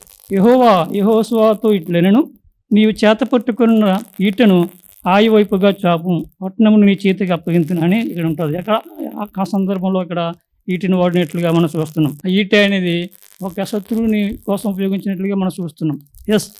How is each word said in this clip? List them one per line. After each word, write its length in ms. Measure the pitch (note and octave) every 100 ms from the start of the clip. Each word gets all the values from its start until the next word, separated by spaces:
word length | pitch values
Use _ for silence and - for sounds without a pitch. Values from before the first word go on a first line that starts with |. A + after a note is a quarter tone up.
| - _ -
యెహోవా 560 | F#3+ A3 B3+ A#3+ F#3 D#3
యెహోషువతో 760 | G3+ G3+ A3 A3 A3+ A3 G#3+ A3
ఇట్లనెను, 580 | G3+ F3+ E3+ F#3+ A#3 E4 - _ _ -
నీవు 180 | G#3 G#3+
చేత 280 | G#3+ G#3+ A3 A#3+
పట్టుకున్న 680 | B3 B3 G#3 A3+ A3 G#3 F#3+ - -
ఈటెను 480 | G3+ F#3+ A3 F3+ E3+ - - _ F3+
ఆయి 220 | G3 A3+
వైపుగా 460 | G#3+ G#3 G3 G3+ F#3+ F3
చాపు, 380 | E3+ F3+ E3 - -
పట్టణమును 420 | F#3+ F#3+ A3 G#3+ G3+
నీ 120 | G3 G3
చేతికి 260 | F#3+ F#3
అప్పగింతును" 480 | E3+ - E3+ D#3 F3
అని 260 | E3+ A3 C4
ఇక్కడ 200 | E3+ E3
ఉంటుంది. 320 | D#3 D#3 E3+
అక్కడ 220 | G3 A3 D#4+ D4+ A#3 A3 G#3 F#3+
ఆ 40 |
సందర్భంలో 580 | F#3+ G3 F#3+ F#3+ F#3+ F#3+
ఇక్కడ 300 | F3 F3 E3+ E3+ _ _ -
ఈటెను 280 | F3+ F#3 F#3
వాడినట్లుగా 560 | F3+ F3+ F3 E3+ E3+
మనం 160 | E3 E3 D#3+
చూస్తున్నాం. 420 | D#3 D#3+ D3+ - F#3
ఆ 20 |
ఈటె 360 | F#3+ G3 G#3
అనేది 460 | G3+ G3 F3+ E3+ F3 _ - -
ఒక 200 | F#3+ G3
శత్రువుని 760 | F#3+ G#3 - A3+ A3+ G#3+ G3+ - -
కోసం 240 | G3 G#3
ఉపయోగించినట్లుగా 680 | F#3+ G3 F#3+ G3 F3+ G3 G3
మనం 140 | F#3 F#3+
చూస్తున్నాం. 380 | E3 - E3 C#3 - - -
ఎస్, 220 | G#3+ - -